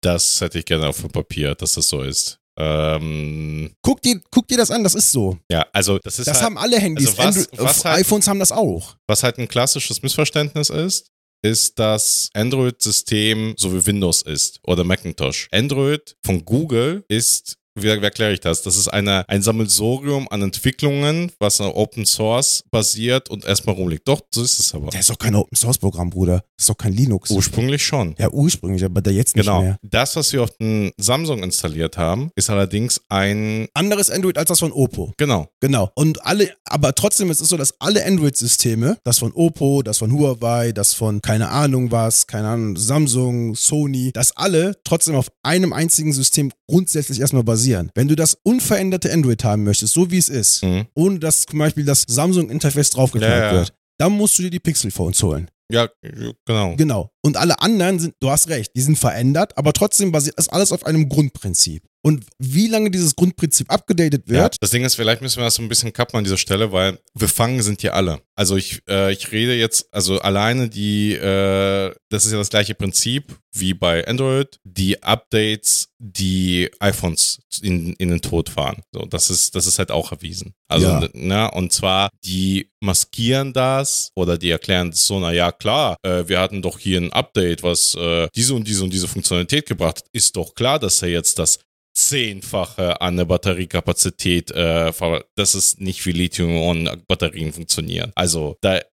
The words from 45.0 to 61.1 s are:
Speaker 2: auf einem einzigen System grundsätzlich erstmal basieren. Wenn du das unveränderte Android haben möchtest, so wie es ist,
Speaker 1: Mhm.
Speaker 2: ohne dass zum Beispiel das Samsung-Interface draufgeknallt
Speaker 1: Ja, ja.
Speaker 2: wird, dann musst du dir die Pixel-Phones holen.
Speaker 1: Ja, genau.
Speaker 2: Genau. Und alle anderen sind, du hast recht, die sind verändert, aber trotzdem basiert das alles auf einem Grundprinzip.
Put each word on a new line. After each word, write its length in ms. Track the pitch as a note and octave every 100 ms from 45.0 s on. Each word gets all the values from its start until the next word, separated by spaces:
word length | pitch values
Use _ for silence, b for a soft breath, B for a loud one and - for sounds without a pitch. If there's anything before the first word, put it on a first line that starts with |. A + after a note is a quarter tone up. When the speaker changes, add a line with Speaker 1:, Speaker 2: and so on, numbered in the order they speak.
| -
Speaker 2:
auf 140 | C#3+ - _
einem 280 | C3 F3 F#3
einzigen 400 | - E3 - D#3
System 380 | C3+ C3 - C#3 - -
grundsätzlich 520 | E3+ F#3 D#3 C#3 B2+
erstmal 240 | C3 C3
basieren. 460 | A2+ A2+ B2+ G#2 E2
Wenn 140 | - C3+
du 80 | D3+
das 200 | D#3+ -
unveränderte 720 | - B3 - G3+ F#3+ F#3 D3+
Android 320 | E3 C3+ A2+
haben 200 | A#2+ G#2
möchtest, 280 | G2+ G2+ G#2+
so 160 | E3 F3+
wie 80 | F#3
es 100 | -
ist, 340 | C3+ G2+ -
Speaker 1:
Mhm. 240 | F#2+ F#2 A2
Speaker 2:
ohne 240 | - F3+ F#3+
dass 260 | D#3 D3+ -
zum 120 | D3+
Beispiel 260 | D#3 -
das 200 | C#3+ C#3 -
Samsung-Interface 840 | A#2+ E3 F#3 D3 C#3+ D3 C3+ C#3+
draufgeknallt 420 | - C3 A#2 A2 A#2+
Speaker 1:
Ja, 40 | G#2+
ja. 120 | F#2
Speaker 2:
wird, 140 | F2 _ _ _
dann 140 | E3+
musst 260 | G#3 G#3+ -
du 40 |
dir 80 | F3+
die 100 | F3
Pixel-Phones 640 | - D#3 G#2 - E2+ -
holen. 260 | G2 D2 F2 _ _
Speaker 1:
Ja, 160 | A#2 A#2 _ - - A#2 A#2 -
genau. 280 | A2 G2 G#2+
Speaker 2:
Genau. 340 | D#3 A2 E2+ _
Und 140 | D3+ -
alle 240 | E3+ -
anderen 400 | E3 A3+ F3+ F#3+
sind, 140 | E3 -
du 120 | C3
hast 180 | D3 D#3+
recht, 240 | D3 G#2+
die 60 | B2
sind 180 | C3 D#3
verändert, 580 | B2 F2 B2 D3+ F#3 -
aber 160 | D3+
trotzdem 380 | - G#3 - G3
basiert 260 | D#3 C#3+ -
das 100 | -
alles 240 | E3+ G3+
auf 120 | -
einem 240 | - D#3+
Grundprinzip. 760 | D3